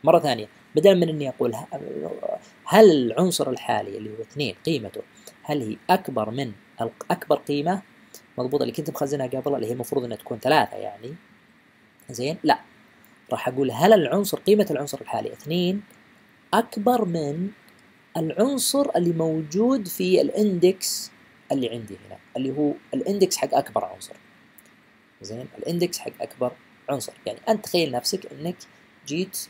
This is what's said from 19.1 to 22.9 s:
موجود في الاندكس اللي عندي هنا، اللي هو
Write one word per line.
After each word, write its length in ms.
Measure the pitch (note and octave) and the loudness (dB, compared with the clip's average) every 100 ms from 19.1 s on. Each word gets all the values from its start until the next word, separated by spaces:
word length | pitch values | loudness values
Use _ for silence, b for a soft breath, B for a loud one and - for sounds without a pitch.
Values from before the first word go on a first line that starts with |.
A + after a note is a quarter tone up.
موجود 720 | E3 D#3+ D#3+ D#3 F3 A#3 C4 F#3 | 2 0 0 -2 0 2 2 -2
في 340 | - F3+ F#3 | -2 2 4
الاندكس 880 | - - G#3+ F3+ F3+ - - - - - - _ _ | 4 2 0 4 2 2 -6 -6 -10 -18 -20 _ _
اللي 180 | C#3+ A#2+ | -2 -2
عندي 280 | A#2 G#2 F#2+ G2 | -6 -10 -16 -18
هنا، 100 | - _ A#2+ | -20 _ -6
اللي 200 | C3 C3+ | -4 0
هو 160 | D3 - - | 0 -2 -6